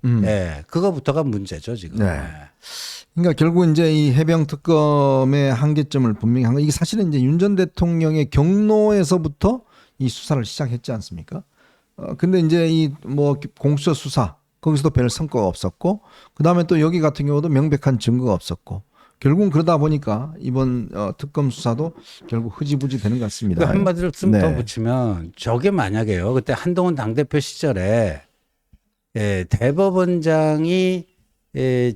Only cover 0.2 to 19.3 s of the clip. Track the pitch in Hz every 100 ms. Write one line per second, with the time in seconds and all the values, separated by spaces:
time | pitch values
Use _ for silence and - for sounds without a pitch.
0.2 | 101 104 87 76 - 170 196 151 143 147
1.2 | 143 107 98 78 - 117 85 110 98 71
2.2 | 71 76 73 _ - - - - - 165
3.2 | 175 147 160 175 170 156 165 156 147 131
4.2 | 160 165 151 143 170 156 151 147 139 135
5.2 | 131 143 135 123 147 151 147 139 120 104
6.2 | 110 123 117 139 151 - 170 220 180 143
7.2 | 127 170 202 190 185 - 170 165 160 156
8.2 | 143 139 160 202 214 214 214 208 156 180
9.2 | 156 - 190 254 _ _ _ - 127 -
10.2 | - 139 107 - 131 120 - 113 - 85
11.2 | - - - _ _ _ _ - - 147
12.2 | 175 185 160 170 165 160 151 147 - 143
13.2 | 143 143 - - 143 143 170 147 139 135
14.2 | 95 - _ _ 160 147 147 127 123 -
15.2 | 156 120 95 - 95 - 175 214 _ -
16.2 | - - 156 175 170 165 160 175 156 147
17.2 | 143 147 165 135 156 143 139 123 117 123
18.2 | 127 90 - 85 - 95 - _ _ _
19.2 | 139